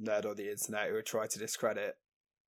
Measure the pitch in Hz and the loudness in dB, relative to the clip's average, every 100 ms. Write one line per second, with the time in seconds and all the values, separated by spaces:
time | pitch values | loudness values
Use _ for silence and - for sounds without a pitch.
0 | 107 104 107 104 101 104 - 104 98 107 | 0 2 2 -2 -4 -4 -2 0 2 0
1 | 110 113 110 101 110 - 117 104 101 - | 0 0 0 -2 -4 2 2 2 -2 -4
2 | _ _ _ _ | _ _ _ _